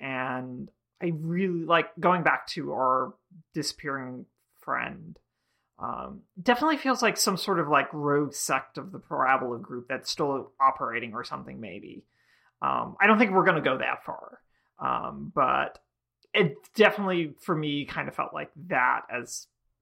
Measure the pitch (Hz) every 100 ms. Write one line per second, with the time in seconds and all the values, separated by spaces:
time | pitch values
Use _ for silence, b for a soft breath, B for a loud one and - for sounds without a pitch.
0 | 135 127 127 127 127 127 - _ _ _
1 | 175 156 160 175 190 170 160 165 156 175
2 | 196 180 151 131 - - 139 127 131 131
3 | 131 - _ 165 _ 156 143 - 147 139
4 | 127 127 - _ _ _ - 127 117 -
5 | - - _ _ _ _ _ - 120 120
6 | 131 135 - 190 175 247 311 294 269 240
7 | 220 - 214 185 - 180 147 143 135 151
8 | 147 147 143 - - 131 - 151 131 -
9 | - 143 131 131 127 117 - 123 123 131
10 | - - 143 135 - - 135 131 123 117
11 | 117 113 120 135 135 131 104 95 90 -
12 | - _ _ _ _ _ 131 127 120 -
13 | 202 214 214 185 175 160 139 131 - -
14 | - - - - _ _ _ - 131 127
15 | - 69 - 143 131 135 - - _ _
16 | _ _ _ - 175 - - - 208 -
17 | 196 175 156 - - 156 151 143 135 160
18 | 143 - 143 156 151 151 180 135 127 120
19 | - 123 120 - - _ _ _